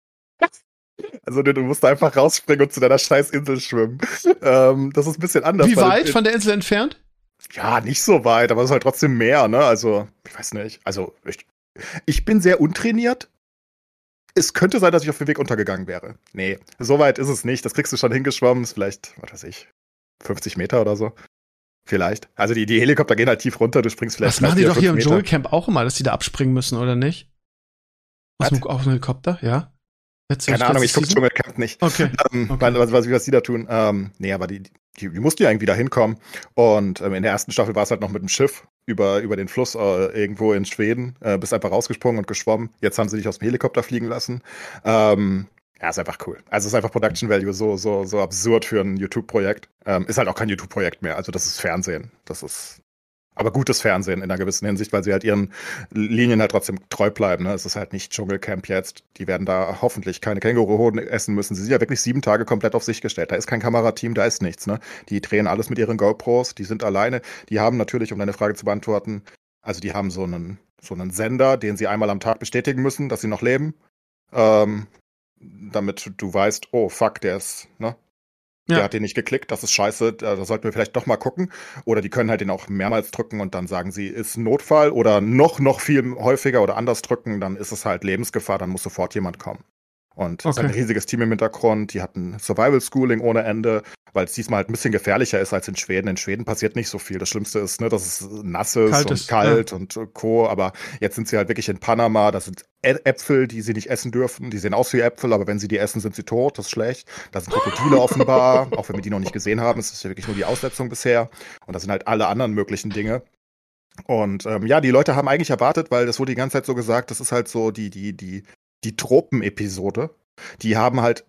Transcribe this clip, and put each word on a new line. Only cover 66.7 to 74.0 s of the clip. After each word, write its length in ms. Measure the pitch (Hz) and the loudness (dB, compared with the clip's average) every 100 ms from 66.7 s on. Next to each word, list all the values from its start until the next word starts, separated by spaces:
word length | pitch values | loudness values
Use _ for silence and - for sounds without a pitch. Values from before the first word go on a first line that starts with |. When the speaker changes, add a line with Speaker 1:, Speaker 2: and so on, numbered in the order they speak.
| 110 | -6
Speaker 1:
alleine. 380 | 110 98 113 127 - - - | -2 0 0 -2 -8 -18 -6
Die 100 | 107 | 0
haben 160 | 110 123 | 2 0
natürlich, 360 | 104 123 110 | -2 -4 -4
um 60 | 104 | -6
deine 140 | 101 | -6
Frage 200 | 98 104 | -2 -2
zu 120 | 101 107 | -2 -4
beantworten, 580 | 104 - 104 113 104 98 _ _ _ | -4 -2 -4 -4 -10 -14 _ _ _
also 180 | 110 87 | -12 -10
die 120 | 92 | -8
haben 180 | 95 98 | -6 -6
so 120 | 90 90 | -6 -6
einen, 340 | 87 85 101 _ _ | -8 -10 -14 _ _
so 140 | - | -14
einen 160 | 90 92 | -10 -8
Sender, 480 | 92 110 127 135 131 | -6 -2 2 2 2
den 180 | 107 101 | -2 -2
sie 120 | 104 | -2
einmal 240 | 104 107 | 0 0
am 80 | 98 | -2
Tag 180 | 113 113 | -2 -4
bestätigen 440 | 113 123 123 127 | -2 -4 -2 -2
müssen, 260 | 131 - 139 | -2 -2 -6
dass 120 | 110 | -4
sie 60 | 110 | -6
noch 140 | 107 | -2
leben. 320 | 123 135 156 - _ _ | 0 0 -2 -8 _ _